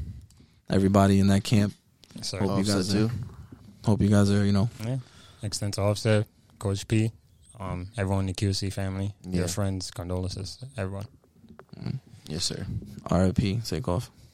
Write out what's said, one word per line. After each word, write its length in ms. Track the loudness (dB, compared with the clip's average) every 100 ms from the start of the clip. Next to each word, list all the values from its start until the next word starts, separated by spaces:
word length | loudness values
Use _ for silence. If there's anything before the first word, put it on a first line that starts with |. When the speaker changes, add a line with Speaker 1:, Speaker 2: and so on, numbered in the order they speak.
| -6 -14 -18 -20 -20 _ -2
Speaker 1:
everybody 500 | 2 6 6 8 6
in 100 | 6
that 160 | 4
camp. 280 | 4 2 2 -4 _ _ -20
Speaker 2:
Yes, 140 | -12 -8
sir. 100 | -4
Speaker 1:
Hope 80 | -2
you 60 | 0
Speaker 3:
Offset 180 | 0 0
Speaker 1:
guys 160 | 0
Speaker 3:
too. 140 | 0 0
Speaker 1:
are, 800 | -2 -10 -14 -20 -20 -20 -6 0
hope 160 | 4
you 60 | 6
guys 220 | 6 4
are, 140 | 4
you 80 | 2
know. 160 | 2 0 -4
Speaker 2:
Yeah. 140 | -6 -6 -8 -20 -20 -10
Extend 320 | -8 -4 -4
to 60 | 0
Offset, 440 | 0 0 2 2 0 _ _ -6
Coach 280 | -4 -4 0
P, 240 | 2 0 -4 _ _ _ -14
um, 300 | -8 -8 -8 -4
everyone 240 | 0 0
in 60 | 0
the 60 |
Q 180 | 0 0
C 160 | 0 -4
family, 460 | -4 -6 -4 -6 -8
Speaker 3:
Yeah. 180 | -4 -2
Speaker 2:
their 80 | -2
friends, 420 | -2 -2 -4 -8
condolences, 680 | -10 -6 -4 -4 -6 -10 -12 -14 -8
everyone. 300 | -8 -8 -12 -18 _ _ -20 -20 -20 -12
Speaker 1:
Mm. 180 | -8 -8 -10 -20 -10
Speaker 3:
Yes, 180 | -6
sir. 220 | -6 -6 -8 -8 -10 -12 0
Speaker 1:
R 180 | 4 4
I 40 |
P, 280 | 4 2 -2
Takeoff. 460 | -4 -4 -2 -4 -4 -16 -20